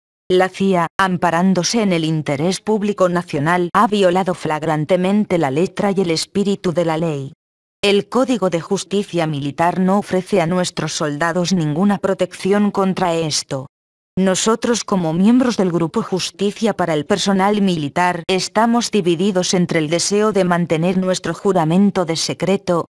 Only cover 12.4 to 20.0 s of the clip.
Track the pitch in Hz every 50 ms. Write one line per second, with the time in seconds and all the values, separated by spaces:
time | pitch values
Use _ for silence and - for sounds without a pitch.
12.4 | - 190 202 208 208 202 - 196 190 190 175 - 185 175 165 165 165 151 139 -
13.4 | - - 143 131 131 - _ _ _ _ _ _ _ _ - 180 190 190 180 170
14.4 | - 220 226 226 - 233 233 196 - - 208 185 170 160 160 175 190 226 240 262
15.4 | 262 240 208 - 185 180 165 170 170 156 - 226 - - 190 170 - - - -
16.4 | 196 208 - - 220 208 185 - 180 170 156 151 143 - 208 180 - 202 190 190
17.4 | 190 208 214 208 202 190 175 160 143 143 - 175 180 180 175 165 165 - 190 180
18.4 | - - - 214 233 233 233 240 220 - - 208 160 180 170 156 196 214 185 185
19.4 | 175 - 202 180 175 - 170 165 156 147 170 170